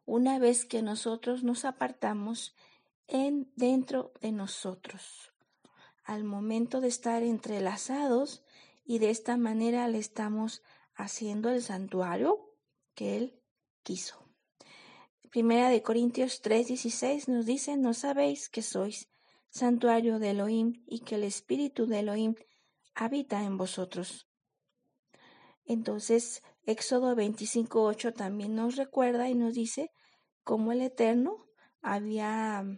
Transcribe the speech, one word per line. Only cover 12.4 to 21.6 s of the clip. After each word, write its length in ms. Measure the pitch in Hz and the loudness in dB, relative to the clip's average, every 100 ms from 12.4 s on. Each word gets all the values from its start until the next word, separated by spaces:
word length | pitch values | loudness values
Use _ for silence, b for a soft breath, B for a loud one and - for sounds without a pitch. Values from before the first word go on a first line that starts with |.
| - _ _ _ _ - | -4 _ _ _ _ -8
que 220 | 202 208 | -4 -2
Él 220 | 254 - _ _ _ _ | -4 -8 _ _ _ _
quiso. 340 | - 185 - - - _ _ _ B B B B B _ - | -10 -8 -10 -14 -20 _ _ _ B B B B B _ -6
Primera 400 | 240 226 233 254 | 2 4 6 6
de 140 | 233 | 4
Corintios 580 | 220 233 240 247 254 - | 4 2 2 2 -2 -2
tres 280 | 214 220 247 | 2 2 2
dieciséis 580 | 254 233 - 254 294 262 | -2 -2 0 0 0 0
nos 180 | 240 226 | 0 2
dice: 320 | 269 285 285 | 0 0 2
"¿No 160 | 247 | 2
sabéis 560 | 233 285 277 285 285 - | 2 0 2 2 2 -6
que 140 | - | -6
sois 460 | 226 190 202 - - b b b b | -4 -2 -2 -6 -14 b b b b
santuario 680 | - 247 240 240 226 233 220 | 0 2 4 4 4 4 2
de 140 | 202 | 0
Elohim 500 | 202 208 226 233 240 - | 0 2 2 2 -2 -8
y 140 | 233 | -10
que 140 | - 208 | -4 -2
el 80 | |
Espíritu 640 | 202 - - 262 | -2 -4 -2 0